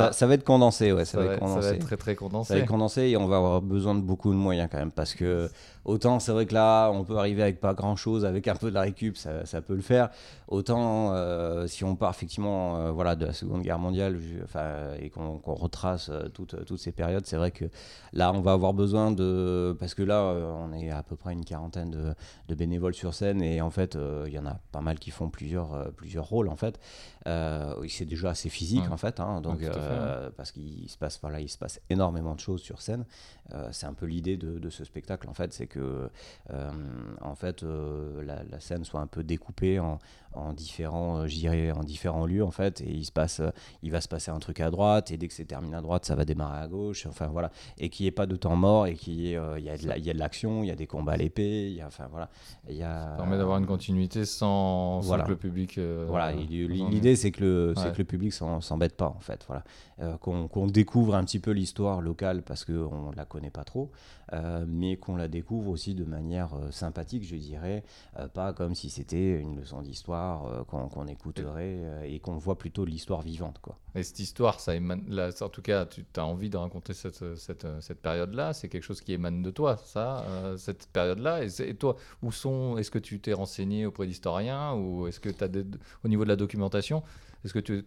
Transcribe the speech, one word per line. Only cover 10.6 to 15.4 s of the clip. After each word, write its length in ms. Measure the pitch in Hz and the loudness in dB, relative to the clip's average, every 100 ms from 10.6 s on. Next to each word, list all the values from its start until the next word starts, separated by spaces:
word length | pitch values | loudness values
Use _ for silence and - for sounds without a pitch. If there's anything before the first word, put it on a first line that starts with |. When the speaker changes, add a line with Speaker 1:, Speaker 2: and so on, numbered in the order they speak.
| 98 117 117 110 107 | 2 2 4 4 4
Speaker 2:
euh, 540 | 92 87 85 85 85 87 | 2 2 0 0 0 -2
si 160 | - | -2
on 120 | 95 92 | 0 2
part 140 | 95 | 2
effectivement, 680 | 90 87 - 104 98 90 85 | 0 -6 -2 0 0 0 0
euh, 140 | 82 | 0
voilà, 240 | 80 87 80 | 2 2 2
de 100 | 80 | 0
la 60 | |
Seconde 280 | 80 95 90 | -2 -2 0
Guerre 180 | 92 85 | 0 0
mondiale, 380 | 90 92 98 87 | 2 2 2 0
ju-, 240 | 82 87 | -4 -8
enfin, 500 | 87 78 78 76 71 73 | -6 -4 -4 -4 -6 -6
et 100 | 73 | -8
qu'on, 260 | - 80 | -6 -6
qu'on 160 | 78 | -6